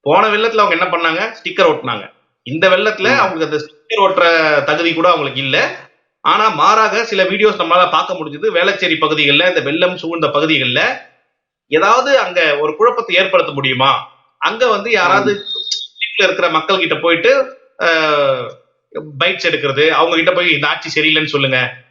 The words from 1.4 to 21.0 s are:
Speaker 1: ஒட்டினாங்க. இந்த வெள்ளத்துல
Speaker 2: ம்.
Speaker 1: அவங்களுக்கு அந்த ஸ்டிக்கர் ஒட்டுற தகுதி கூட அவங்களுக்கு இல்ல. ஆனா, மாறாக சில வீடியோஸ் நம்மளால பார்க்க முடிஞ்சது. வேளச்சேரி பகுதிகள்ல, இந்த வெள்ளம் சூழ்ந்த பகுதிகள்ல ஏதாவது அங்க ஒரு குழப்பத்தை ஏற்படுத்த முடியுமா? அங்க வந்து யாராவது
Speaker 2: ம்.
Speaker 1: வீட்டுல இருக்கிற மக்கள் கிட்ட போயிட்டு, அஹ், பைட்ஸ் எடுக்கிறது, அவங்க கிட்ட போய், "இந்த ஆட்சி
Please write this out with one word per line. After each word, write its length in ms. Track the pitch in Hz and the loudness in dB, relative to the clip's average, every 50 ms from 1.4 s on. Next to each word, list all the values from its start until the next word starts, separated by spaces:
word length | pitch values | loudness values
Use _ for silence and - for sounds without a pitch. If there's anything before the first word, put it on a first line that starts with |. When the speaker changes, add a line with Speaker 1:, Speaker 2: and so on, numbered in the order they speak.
| - 180 180 190 185 | -12 -8 0 2 2
Speaker 1:
ஒட்டினாங்க. 440 | 170 147 - - 123 113 104 95 - _ _ _ _ _ _ _ | 2 2 0 -4 -6 -6 -6 -8 -14 _ _ _ _ _ _ _
இந்த 260 | 123 143 160 190 190 | -8 -4 0 2 2
வெள்ளத்துல 460 | 185 185 214 214 214 - 190 220 269 | 2 2 0 -2 -2 0 0 0 2
Speaker 2:
ம். 40 | 269 | 2
Speaker 1:
அவங்களுக்கு 260 | 208 185 165 160 160 | 0 -2 -2 -4 -4
அந்த 120 | 147 151 | -2 -2
ஸ்டிக்கர் 460 | 147 - - _ _ _ _ 226 208 196 | -6 -6 -8 _ _ _ _ 0 2 2
ஒட்டுற 500 | 185 190 180 175 170 170 165 160 156 151 143 139 | 2 4 4 4 4 4 4 2 2 2 2 2
தகுதி 300 | 143 151 156 170 170 165 | 0 -2 0 0 -2 0
கூட 140 | 160 160 | 2 2
அவங்களுக்கு 340 | 180 170 156 143 127 113 131 | 2 2 2 0 -4 -4 -4
இல்ல. 340 | 139 135 135 175 254 - - - - _ _ _ _ _ _ _ | -4 -2 0 0 0 -2 -6 -12 -18 _ _ _ _ _ _ _
ஆனா, 280 | - - 175 208 214 220 | 0 0 2 2 2 0
மாறாக 560 | 208 143 156 185 220 220 220 208 196 220 226 | 2 2 2 4 4 4 2 2 0 -2 -4
சில 180 | 226 214 185 185 | -2 0 0 0
வீடியோஸ் 380 | 180 196 202 214 214 196 - | 0 0 2 2 2 2 0
நம்மளால 300 | 170 165 170 180 180 170 | 0 2 4 2 4 4
பார்க்க 220 | 165 160 180 - 185 | 2 0 0 -2 -6
முடிஞ்சது. 380 | 160 156 151 143 151 190 220 | -8 -8 -10 -8 -4 -4 0
வேளச்சேரி 460 | 180 170 180 196 196 - 180 170 160 156 | 0 2 0 0 0 -2 -2 -2 0 0
பகுதிகள்ல, 480 | 156 147 156 151 147 139 139 143 175 | 0 0 0 0 2 2 2 2 2
இந்த 120 | 185 170 165 | 2 0 0
வெள்ளம் 380 | 127 139 151 175 180 180 185 | -2 -2 0 0 0 0 0
சூழ்ந்த 300 | 180 - 165 170 165 156 | -4 -8 -6 -4 -2 -2
பகுதிகள்ல 680 | 139 - 147 160 156 156 135 127 123 123 147 185 247 262 - - - _ _ _ _ _ _ _ _ _ _ _ | 0 0 0 0 0 0 0 0 -2 0 0 -2 -2 -4 -8 -12 -20 _ _ _ _ _ _ _ _ _ _ _
ஏதாவது 520 | _ 143 156 190 202 233 254 254 277 277 254 | _ 0 2 4 4 2 2 2 2 2 2
அங்க 400 | 208 180 180 180 165 156 143 143 | 2 0 0 0 0 0 0 0
ஒரு 160 | 151 156 151 | -2 -4 -4
குழப்பத்தை 400 | - 214 247 254 240 226 - 170 | -6 -10 -8 -8 -8 -6 -2 0
ஏற்படுத்த 360 | 175 190 190 190 175 - - | 0 0 2 0 0 0 0
முடியுமா? 560 | 147 139 127 131 131 123 135 135 127 - - - _ _ _ _ _ _ | -4 -4 -4 -4 -2 0 0 0 0 0 -4 -12 _ _ _ _ _ _
அங்க 280 | - 160 208 226 254 | -4 -4 -2 0 0
வந்து 240 | 240 214 202 202 233 | 0 0 0 0 0
யாராவது 420 | 226 196 175 180 190 202 208 214 202 | 0 2 2 2 2 2 2 0 -2
Speaker 2:
ம். 40 | |
Speaker 1:
வீட்டுல 840 | 196 - - - - - - - - - - _ - - - - 196 196 | -2 -6 -10 -10 -10 -6 -8 -8 -8 -8 -16 _ -10 -10 -8 -2 0 0
இருக்கிற 260 | 175 - - 175 170 | 0 0 0 -2 0
மக்கள் 300 | 160 156 160 - 196 185 | 0 -2 0 0 -2 0
கிட்ட 160 | 165 160 156 | 0 -2 -2
போயிட்டு, 600 | 151 156 170 165 160 170 226 269 277 262 262 - - _ _ _ | -2 0 0 0 2 2 2 2 2 0 -4 -8 -20 _ _ _
அஹ், 720 | - 185 170 165 160 156 151 151 143 143 135 135 127 120 107 - _ _ _ _ _ _ _ - 151 156 151 143 131 | -4 -2 0 0 2 0 0 0 2 2 0 0 -2 -6 -10 -12 _ _ _ _ _ _ _ -14 -14 -14 -12 -6 -2
பைட்ஸ் 280 | 170 185 190 175 - | -2 -2 -2 -2 -2
எடுக்கிறது, 400 | 170 160 - 139 139 135 139 151 | -2 -2 0 -2 -2 0 2 2
அவங்க 280 | 160 156 143 160 170 175 | 2 4 2 2 2 2
கிட்ட 160 | 165 165 180 | 2 2 2
போய், 200 | 180 180 175 175 | 0 2 0 0
"இந்த 160 | 156 139 143 | 0 0 0
ஆட்சி 340 | 147 165 - - 160 - 156 | -2 -4 -4 -8 -6 -4 0